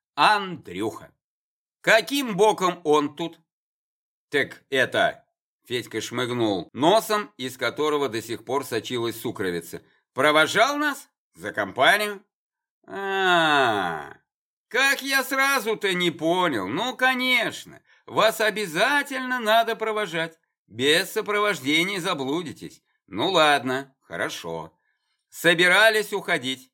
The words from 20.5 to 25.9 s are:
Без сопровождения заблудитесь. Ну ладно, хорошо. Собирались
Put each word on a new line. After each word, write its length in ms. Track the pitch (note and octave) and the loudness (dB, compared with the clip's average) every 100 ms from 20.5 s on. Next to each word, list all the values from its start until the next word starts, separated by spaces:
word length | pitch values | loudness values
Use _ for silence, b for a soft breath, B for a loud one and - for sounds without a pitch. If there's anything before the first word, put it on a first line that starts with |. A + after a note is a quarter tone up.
| _ _ | _ _
Без 460 | A2 C3+ D#3+ F#3 | -2 2 2 0
сопровождения 880 | A3 G3+ G#3 G#3 F3+ C3 D#3 F3+ G3+ | -4 -2 0 0 -2 0 0 0 -4
заблудитесь. 800 | F3 E3+ C3+ D#3 E3 G2+ D#2 - _ _ _ | -4 -4 -4 -4 -6 -12 -16 -18 _ _ _
Ну 240 | F#2 D3+ | -4 0
ладно, 680 | F#3 D3+ C#3+ B2 C3 C3+ _ | 4 4 4 0 -6 -6 _
хорошо. 760 | _ E2+ C3+ - E2+ E2 D#2 _ _ _ _ _ _ | _ -6 -6 -6 -10 -10 -12 _ _ _ _ _ _
Собирались 840 | - E3 F3 F3+ F#3 A3 | -2 2 4 6 6 6